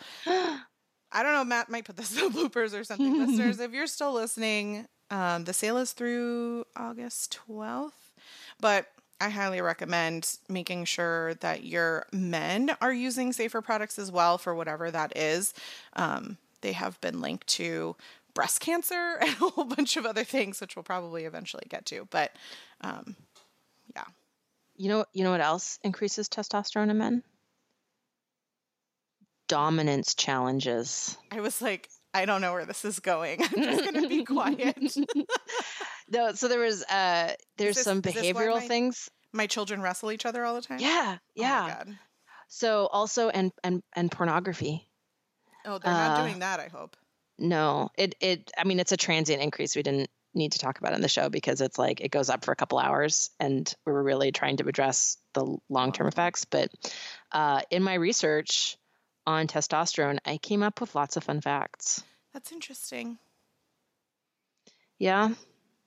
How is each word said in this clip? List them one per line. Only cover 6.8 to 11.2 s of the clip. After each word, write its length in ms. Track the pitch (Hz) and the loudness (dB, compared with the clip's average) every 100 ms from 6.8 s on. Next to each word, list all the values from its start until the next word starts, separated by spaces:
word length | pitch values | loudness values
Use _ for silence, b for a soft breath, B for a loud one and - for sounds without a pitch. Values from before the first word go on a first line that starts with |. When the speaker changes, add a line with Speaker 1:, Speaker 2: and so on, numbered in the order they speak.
| 233 233 240 - - - - | -10 -10 -10 -8 -8 -8 -12
Speaker 1:
twelfth. 680 | 214 214 247 294 - - B B B B - | -10 -8 -6 -8 -12 -20 B B B B 2
But 260 | 220 202 - _ _ - | 4 4 2 _ _ -4
I 80 | 202 | -2
highly 300 | 202 196 185 | 0 -2 0
recommend 760 | 175 165 170 170 165 165 - - - | 0 -2 0 2 2 0 -4 -6 -6
making 360 | 185 175 180 170 | -4 -4 -4 -2
sure 480 | - 170 165 | 0 0 0